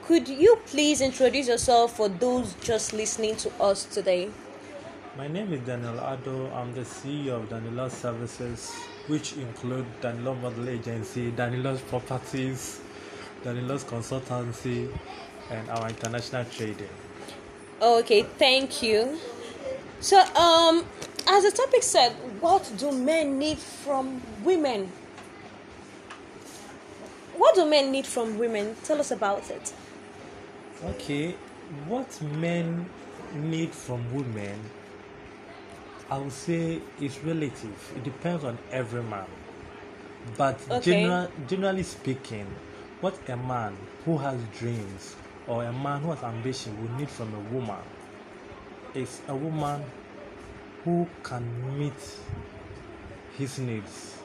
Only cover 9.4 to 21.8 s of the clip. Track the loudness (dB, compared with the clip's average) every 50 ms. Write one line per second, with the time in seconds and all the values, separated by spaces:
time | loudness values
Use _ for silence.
9.4 | -8 -8 -8 -6 -4 -4 -4 -4 -4 -6 -8 -6 -4 -4 -4 -2 -4 -4 -4 -2
10.4 | -4 -6 -4 -4 -4 -4 -4 -4 -4 -4 -4 -4 -6 -6 -4 -4 -2 -2 -2 -2
11.4 | -2 0 0 -2 -2 -2 -2 -4 -4 -4 -4 -4 -2 -2 -4 -4 -4 -4 -4 -2
12.4 | -2 -2 -4 -4 -8 -10 -10 -12 -14 -14 -14 -14 -14 -14 -14 -14 -14 -14 -14 -10
13.4 | -6 -6 -4 -4 -2 -2 -2 -4 -4 -4 -6 -6 -4 -2 -4 -4 -2 -2 -4 -2
14.4 | -2 -4 -6 -4 -4 -2 -2 -2 -2 -4 -6 -8 -8 -10 -12 -12 -14 -14 -14 -16
15.4 | -10 -8 -8 -8 -6 -4 -4 -2 -2 -4 -4 -4 -4 -2 -2 -2 -4 -4 -4 -4
16.4 | -4 -4 -4 -4 -4 -4 -4 -6 -10 -12 -12 -14 -14 -16 -14 -14 -14 -14 -14 -14
17.4 | -16 -16 -16 -18 -18 -18 -2 4 8 8 8 8 8 8 8 8 8 6 4 6
18.4 | 8 8 8 6 4 0 -4 -2 2 4 4 4 4 2 -2 -6 -8 -10 -10 -10
19.4 | -12 -12 -12 -10 -8 -8 -8 -8 -10 -14 -12 -6 4 10 12 12 12 10 8 8
20.4 | 10 10 10 10 10 10 8 6 4 0 -10 -12 -12 -10 -10 -2 4 6 8 8
21.4 | 8 8 6 6 4 6 6 4